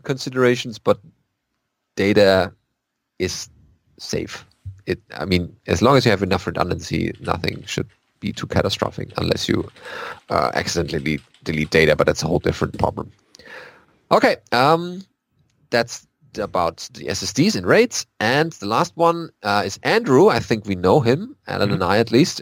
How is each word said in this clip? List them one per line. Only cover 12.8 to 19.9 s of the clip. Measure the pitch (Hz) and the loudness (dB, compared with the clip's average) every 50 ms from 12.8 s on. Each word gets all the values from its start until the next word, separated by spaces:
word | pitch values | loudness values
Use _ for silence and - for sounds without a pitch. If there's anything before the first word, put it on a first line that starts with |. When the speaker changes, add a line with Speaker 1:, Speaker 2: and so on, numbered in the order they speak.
| - - - - - - - _ _ _ _ - - - - - - - - _ _ _ _ _ _ - | -2 -2 -2 -4 -10 -12 -16 _ _ _ _ -20 -20 -20 -20 -20 -20 -20 -20 _ _ _ _ _ _ 0
Speaker 1:
Okay, | 131 151 - 240 - - _ _ | 2 4 4 2 0 -2 _ _
um, | - 120 131 147 165 165 175 180 180 185 190 _ _ _ _ _ _ _ _ _ _ _ _ - | 2 4 4 4 4 2 0 -4 -10 -14 -16 _ _ _ _ _ _ _ _ _ _ _ _ -2
that's | - 117 117 117 - - - _ _ _ _ _ - 110 | -2 -2 -2 -2 -6 -18 -20 _ _ _ _ _ -10 -8
about | 101 95 - 92 85 82 80 - - - - | -8 -4 -2 -2 -2 -2 -4 -6 -12 -18 -16
the | - 71 67 | -10 -8 -6
S | - - - | -6 -6 -6
S | - | -4
Ds | - 127 165 220 196 | -2 0 0 0 0
and | 110 87 | 0 0
raids. | 92 147 208 240 226 - - - _ _ - | 2 4 4 4 2 -2 -6 -10 _ _ -4
And | 107 110 131 143 165 165 | -2 0 2 2 0 -2
the | - - 101 | -4 -8 -6
last | 101 110 131 175 - - | -2 0 0 0 -2 -2
one, | - 170 170 170 170 165 - - _ | 0 2 2 2 0 -6 -12 -14 _
uh, | - 104 101 104 95 | -4 -2 0 0 0
is | 98 - - | -2 -4 -4
Andrew. | - 135 | -2 0